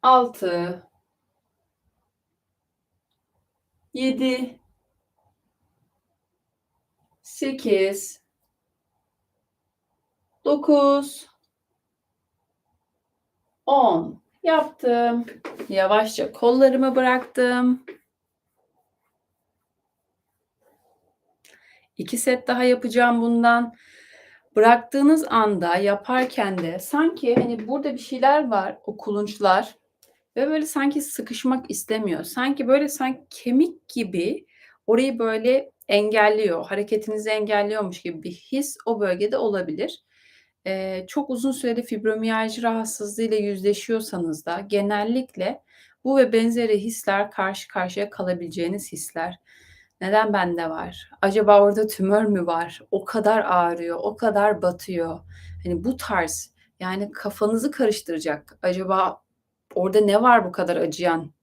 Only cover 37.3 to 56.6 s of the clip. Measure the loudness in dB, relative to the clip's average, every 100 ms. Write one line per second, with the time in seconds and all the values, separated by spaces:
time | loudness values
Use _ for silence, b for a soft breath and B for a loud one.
37.3 | -4 0 0 0 -2 -6 -8 -12 -10 -12
38.3 | -14 _ -6 -6 -8 -6 -2 -2 0 -2
39.3 | -2 -2 -2 -4 -6 -8 -8 _ b b
40.3 | b b _ -8 -6 -6 -8 -6 -8 -6
41.3 | -4 -4 -4 -4 -4 -4 -4 -2 -2 -2
42.3 | -2 -2 -4 -4 -2 -6 -8 -10 -6 -2
43.3 | -2 -2 -2 -2 -2 -2 -6 -4 -6 -6
44.3 | -6 -8 -8 -4 -2 0 -2 0 -2 -4
45.3 | -6 -6 -6 b b b b 0 4 4
46.3 | 4 2 0 0 0 -2 -6 -2 -2 -2
47.3 | -4 -4 -6 -10 -6 -6 -6 -8 -6 -6
48.3 | -4 -6 -6 -6 -6 -10 -14 -12 -8 -8
49.3 | -10 _ b b b b _ 0 2 2
50.3 | 0 0 -2 -6 -8 -10 -14 -20 -2 0
51.3 | 2 8 8 8 4 -4 -2 2 2 2
52.3 | 0 0 -2 -4 -10 -6 -6 -4 0 2
53.3 | 2 2 2 2 -2 -6 -6 -6 -2 0
54.3 | 2 2 2 -2 -4 -8 -6 -6 -8 -16
55.3 | B B B -6 -4 -4 -6 -4 -2 -2
56.3 | -6 -12 _